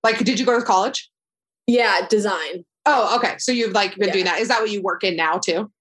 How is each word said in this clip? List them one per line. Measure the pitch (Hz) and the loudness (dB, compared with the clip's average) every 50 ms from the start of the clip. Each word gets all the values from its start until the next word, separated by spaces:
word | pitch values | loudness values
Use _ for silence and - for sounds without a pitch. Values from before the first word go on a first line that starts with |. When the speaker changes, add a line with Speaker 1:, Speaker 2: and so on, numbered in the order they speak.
| - | 2
Speaker 1:
Like, | 226 220 220 | 0 0 2
did | 220 202 262 202 | 0 0 0 0
you | 262 | 2
go | 247 240 233 | 2 2 2
to | 240 | 2
college? | - 202 185 196 262 - - - _ _ _ _ _ _ _ _ _ _ _ _ | 2 2 2 2 0 -4 -8 -12 _ _ _ _ _ _ _ _ _ _ _ _
Speaker 2:
Yeah, | - 240 240 233 214 190 175 180 180 | 0 2 2 4 2 2 0 0 0
design. | 226 208 202 208 190 165 156 147 170 180 175 _ _ _ _ | 0 0 0 0 -4 -4 -6 -8 -10 -12 -14 _ _ _ _
Speaker 1:
Oh, | 294 294 254 214 - 214 | 2 2 2 2 2 0
okay. | 240 - 185 - - | 0 0 -2 -4 -4
So | - 254 | -2 -2
you've, | 247 240 226 214 | 0 0 0 0
like, | 190 214 196 190 196 | 0 0 0 0 -2
been | 190 208 185 | -2 -2 0
Speaker 2:
Yeah. | |
Speaker 1:
doing | 170 190 180 | 0 0 0
that. | 180 170 170 | 0 0 -2
Is | 226 214 | 0 0
that | 240 226 | 0 0
what | 220 220 | 0 -2
you | 208 202 | -4 -4
work | 180 185 175 - | -4 -4 -4 -2
in | - 190 175 | -2 -4 -2
now | 160 160 156 165 185 | 0 0 0 0 -2
too? | - - 165 175 214 208 _ _ | -2 -2 -2 -2 -4 -6 _ _